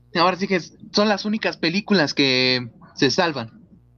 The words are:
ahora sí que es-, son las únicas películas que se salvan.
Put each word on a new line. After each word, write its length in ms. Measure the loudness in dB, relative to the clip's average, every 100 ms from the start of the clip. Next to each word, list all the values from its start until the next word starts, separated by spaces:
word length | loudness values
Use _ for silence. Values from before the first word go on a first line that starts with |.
| _
ahora 220 | 0 0 0
sí 100 | -2
que 80 | -2
es-, 200 | -4 -14 -6
son 160 | 0 0
las 160 | 0
únicas 320 | -2 -4 -4 -2
películas 580 | -2 -2 0 2 2
que 540 | 2 2 2 2 0 -4 -14 -20
se 160 | -2 0
salvan. 500 | 2 0 -2 -10 -14 -20 -20 _